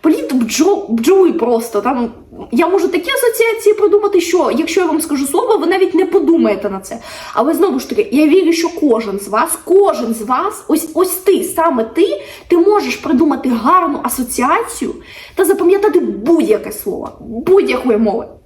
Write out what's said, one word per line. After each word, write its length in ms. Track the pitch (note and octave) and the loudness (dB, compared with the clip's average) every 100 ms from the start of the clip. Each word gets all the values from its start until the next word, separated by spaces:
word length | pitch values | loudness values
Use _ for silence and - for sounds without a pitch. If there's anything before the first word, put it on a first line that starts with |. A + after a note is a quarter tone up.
політ 320 | - - - | 2 0 -2
бджо-, 520 | C4 A3+ - E4+ G4+ F3 | -2 -2 0 2 0 -2
бджоли 440 | A3+ A#3+ F#4+ F4 | 0 4 4 4
просто. 480 | - A#3 A#3 - G#3 | 2 0 -2 -2 -2
Там 300 | A#3+ C4 A#3 - - - - | -2 -2 -6 -8 -20 -18 -4
я 160 | A#3+ E4+ | 0 2
можу 200 | F#4+ E4+ | 2 0
такі 240 | F4+ F4+ | -2 -2
асоціації 600 | C#5 A#4 A4 A4+ A4+ G#4 G#4 | 0 0 0 -4 0 0 2
придумати, 460 | F#4+ G4+ G#4 F#4+ | 2 2 2 0
що, 300 | E4+ F4+ B3+ A#3+ | 0 0 0 -2
якщо 240 | D#4+ G4 | 0 0
я 60 | F4 | 0
вам 140 | D#4 | -2
скажу 260 | - C#4+ C#4 | -2 -4 -2
слово, 300 | F#4+ B4 G#4 | -2 0 0
ви 100 | E4 | 0
навіть 280 | F#4+ F4+ D#4+ | 0 0 0
не 100 | F#4+ | 0
подумаєте 640 | F4+ D4+ E4 A#3 F#3+ G3+ | 0 2 2 2 0 -4
на 100 | G3 | -8
це. 200 | - A#3 - - - | -10 -14 -14 -16 -8
Але, 200 | - C#4 | -2 -2
знову 260 | D4 F#4+ B3+ | 2 0 0
ж 100 | - | -4
таки, 200 | G#3+ - | -4 0
я 160 | C4 D4+ | 2 4
вірю, 260 | F4+ E4 | 4 4
що 160 | E4 E4+ | 0 -2
кожен 500 | - D4 A3+ G#3 G3 | 0 0 0 -2 -8
з 80 | G3 | -4
вас, 320 | G#3+ E4 - - | -2 -2 -4 2
кожен 480 | F#4+ G4 A#3+ A#3 | 4 4 0 -4
з 80 | A3+ | -6
вас, 420 | G#3+ B3+ F#4+ - - | -2 -2 -2 -8 -2
ось, 220 | D#4+ D#4+ | -2 -2
ось 220 | D#4 F#4 - | -2 -2 0
ти, 280 | - F4 | 0 0
саме 400 | - - E4 B3 | 0 0 0 0
ти, 380 | A3+ D#4+ G4 D5 - - - | -2 0 0 0 -10 -20 0
ти 100 | - | 2
можеш 380 | F#4+ G#4 B3+ - | 4 2 0 -6
придумати 540 | D4 C4 D4+ C4 B3 | -2 2 2 0 -2
гарну 500 | A3+ A#3 F#4 E4 C#4+ | 0 2 2 2 -4
асоціацію 920 | A#3+ - A#3 - B3+ F#4 A#4 - - - - - - - | -4 -6 -6 -2 0 0 -2 -6 -8 -8 -16 -20 -10 -2
та 100 | F4 | 0
запам'ятати 540 | G4 F4 G4+ G4+ E4 | 2 4 4 4 2
будь-яке 720 | A3+ G3 A#3 E4 G#3+ G#3 - | 0 -4 2 2 4 0 -2
слово, 400 | - G3+ E3 - - | -8 -8 -8 -10 -14
будь-якої 800 | - A3+ E4 G4 C4 B3 B3 G#3+ | -12 -8 2 4 4 -2 0 2
мови. 300 | A3 - - - | 2 -2 -8 -18